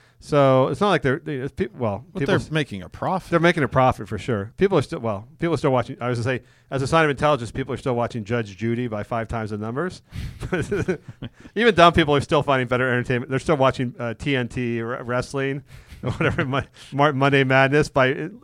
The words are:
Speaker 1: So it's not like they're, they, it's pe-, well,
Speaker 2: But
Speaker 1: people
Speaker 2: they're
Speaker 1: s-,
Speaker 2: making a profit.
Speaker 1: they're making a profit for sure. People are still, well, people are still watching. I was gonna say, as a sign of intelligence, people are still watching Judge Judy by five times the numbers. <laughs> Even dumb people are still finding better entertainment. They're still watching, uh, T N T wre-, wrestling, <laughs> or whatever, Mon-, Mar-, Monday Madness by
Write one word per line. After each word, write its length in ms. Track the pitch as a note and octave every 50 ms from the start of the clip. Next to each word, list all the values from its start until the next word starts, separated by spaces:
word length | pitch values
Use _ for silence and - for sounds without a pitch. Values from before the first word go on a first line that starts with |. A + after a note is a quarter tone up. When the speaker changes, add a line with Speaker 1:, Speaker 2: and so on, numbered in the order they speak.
| _ _ _ _
Speaker 1:
So 480 | - - D3 C#3+ C#3 C3+ C3 C3 C3 D#3+
it's 120 | C#3+ -
not 80 | G3 G#3
like 140 | F3+ D#3 -
they're, 160 | C3+ C3 -
they, 160 | D3 D#3 D3+
it's 180 | C3 B2 C#3+ -
pe-, 140 | - F#3+ - -
well, 260 | C#3+ B2 G#2+ G2+ F#2+ - -
Speaker 2:
But 100 | - F#3+
Speaker 1:
people 100 | C#3+ B2+ F#3+
Speaker 2:
they're 60 | D#3
Speaker 1:
s-, 80 | A#2 -
Speaker 2:
making 320 | D3 D#3 D3 - G#2 F#2+
a 80 | F2 -
profit. 400 | - - A#2 C#3+ F#3 F#3+ - -
Speaker 1:
they're 100 | E3+ E3
making 220 | D#3+ F3 F3 E3+
a 60 | C#3
profit 400 | - - C3+ C3 B2+ A#2 - A2 -
for 80 | A2
sure. 340 | F#2+ - - A#2+ G2+ G2 A2 -
People 180 | - F#3 G3 G3
are 40 | D#3
still, 180 | - - E3 D#3
well, 280 | A#2 A2+ G#2 G2 G#2+ - -
people 160 | - E3 E3+ D#3+
are 40 |
still 140 | C3+ - C#3+
watching. 240 | C3 B2 A#2+ - B2+ -
I 80 | A#2 B2
was 80 | B2 A#2 A2+
gonna 140 | C3 B2+ A2+
say, 40 | - _ _ _ _ -
as 100 | C#3+ C3
a 60 | C3+
sign 160 | B2 D#3+ E3 D#3+
of 60 | D3+
intelligence, 400 | C#3+ - D3 D3+ D3+ B2 A#2+ G#2
people 200 | - - C3 C#3 B2+
are 40 |
still 180 | - - C#3 B2
watching 280 | A#2+ A#2 A#2 - A#2+ G#2
Judge 340 | F#2+ A#2+ A#2+ A2 G2+ G2
Judy 300 | F2+ A2 A#2 A#2 A#2 B2
by 160 | A#2 G#2+ G#2 G2+
five 240 | - B2 A2+ A2+
times 240 | - - A2+ A2 G2+
the 60 | A2 G#2
numbers. 420 | G#2+ A2 A#2+ C3+ E3+ F#3 - - _ _ - - - - - - - B2+
<laughs> 0 | F#3 E3+ - - G#3 F3+ - - F3 - - - - - - - _ _ - - -
Even 200 | G3 A#3 A#3+ G3
dumb 180 | D3+ E3+ F3 D#3+
people 220 | F3+ E3 C#3+ D3
are 60 | C#3+
still 220 | B2+ - E3 D3 B2+
finding 240 | C#3+ C3+ C3 B2+
better 220 | A#2 B2+ B2 B2+ C3
entertainment. 400 | A#2+ B2 A#2 - B2+ A#2+ C3 -
They're 100 | C3 C3+
still 180 | - - E3
watching, 360 | C3+ C3 C3 - - C3 A#2+ - -
uh, 140 | A#2+ A#2 A2+
T 200 | - - D3+ C#3
N 120 | B2+ B2
T 340 | A2+ - B2+ B2 A#2 A#2 A#2
wre-, 220 | A2+ A2+ B2 - B2+
wrestling, 600 | A#2 B2 B2 B2+ - - C#3 C3+ C#3 C#3 C#3+ C3 _ - - -
<laughs> 200 | - - - -
or 80 | B2
whatever, 340 | B2+ - E3+ C#3+ - - E3
Mon-, 220 | C3 C3+ C3+ B2 - _ - - -
Mar-, 220 | - C3+ C#3+ D3+ C#3+
Monday 300 | C3 C#3 C#3 C#3 C#3 C3+
Madness 460 | C3 C3 C3+ C3+ C3 C#3 D3+ D3 -
by 400 | - C#3 B2+ B2+ D3 - D#3 F3+ G#3 B3